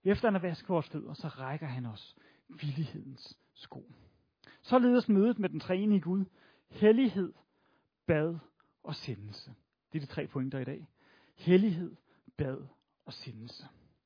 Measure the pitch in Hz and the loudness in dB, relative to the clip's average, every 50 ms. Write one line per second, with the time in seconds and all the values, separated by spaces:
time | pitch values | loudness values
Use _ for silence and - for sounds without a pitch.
0 | _ 185 208 202 - 233 202 190 170 180 165 - - - 185 165 147 - - 151 | _ 2 2 4 2 2 2 2 0 -2 -6 -6 -4 0 0 0 0 -2 -8 -10
1 | - - 156 - - 156 - - 131 131 143 151 165 143 127 127 123 117 107 - | -10 -10 -12 -10 -10 -10 -10 -10 -10 -8 -8 -8 -8 -8 -8 -6 -8 -8 -10 -12
2 | - - - _ _ _ _ _ _ _ - - - 147 135 143 160 - - 101 | -18 -20 -20 _ _ _ _ _ _ _ -14 -8 -8 -6 -4 -4 -6 -6 -6 -12
3 | 101 135 135 - - - - _ _ _ _ - - - - - - _ - _ | -14 -14 -18 -18 -20 -20 -20 _ _ _ _ -20 -20 -18 -18 -18 -18 _ -20 _
4 | _ _ _ _ _ _ _ _ - - - _ _ - 247 254 240 247 247 247 | _ _ _ _ _ _ _ _ -20 -20 -20 _ _ 4 4 6 6 6 6 4
5 | - - 214 190 202 233 240 - 208 175 151 156 - - 185 185 202 214 208 190 | 4 6 4 6 6 4 2 2 -2 -2 -4 -4 -4 -2 -2 0 2 4 2 2
6 | 151 165 185 196 190 - _ _ _ _ _ _ _ _ - - 208 214 220 233 | 2 0 -2 -2 -2 -4 _ _ _ _ _ _ _ _ -4 4 6 6 6 6
7 | 269 226 175 196 185 - - _ _ _ _ _ _ _ _ _ _ _ _ _ | 4 2 2 0 -4 -6 -8 _ _ _ _ _ _ _ _ _ _ _ _ _
8 | _ - 165 151 151 165 170 165 - _ _ _ _ _ _ _ _ - 156 - | _ 0 2 2 2 0 -2 -6 -12 _ _ _ _ _ _ _ _ -12 -12 -10
9 | - - 117 101 101 107 101 - - - 127 _ _ _ _ _ _ _ - 160 | -10 -10 -10 -10 -12 -16 -16 -16 -18 -20 -20 _ _ _ _ _ _ _ -10 -8
10 | 139 - - - - - - 139 131 135 135 135 127 - 143 - 165 - _ _ | -8 -8 -8 -8 -8 -6 -6 -6 -6 -4 -6 -8 -8 -8 -10 -12 -14 -20 _ _
11 | _ _ _ _ _ _ _ _ - 170 180 185 202 226 175 160 180 - - - | _ _ _ _ _ _ _ _ 2 6 6 6 6 4 2 0 -4 -8 -10 -16
12 | _ _ _ _ _ - _ - 151 135 131 135 143 135 _ _ _ _ _ _ | _ _ _ _ _ -20 _ -6 -6 -6 -6 -8 -12 -16 _ _ _ _ _ _
13 | _ - - - - 131 113 107 110 123 - - - - _ _ _ _ _ _ | _ -20 -18 -16 -16 -16 -16 -16 -16 -18 -18 -20 -20 -20 _ _ _ _ _ _
14 | _ | _